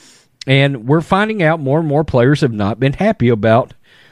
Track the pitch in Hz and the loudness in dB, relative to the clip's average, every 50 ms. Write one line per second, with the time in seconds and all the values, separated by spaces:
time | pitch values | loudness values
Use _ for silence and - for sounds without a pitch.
0 | _ - - _ _ _ _ _ - - 131 139 139 143 139 127 104 120 143 165 | _ -20 -20 _ _ _ _ _ -4 0 2 2 2 2 0 -4 -2 -2 0 0
1 | 160 - 196 190 208 220 220 214 170 151 160 165 147 131 135 160 170 151 139 147 | 0 0 0 0 0 -2 -2 -2 0 0 0 -2 -2 -2 -2 -2 -2 0 -2 -2
2 | 165 - - 127 120 131 151 143 - 135 113 104 104 95 113 101 131 139 135 - | -2 0 0 2 2 2 2 2 0 -2 -2 -2 -4 -4 -2 -2 -2 -2 -2 0
3 | 185 214 220 - 123 120 120 110 101 113 110 117 135 - - _ _ _ _ _ | -2 -2 -2 0 0 0 0 0 2 2 2 2 0 -2 -10 _ _ _ _ _
4 | _ _ | _ _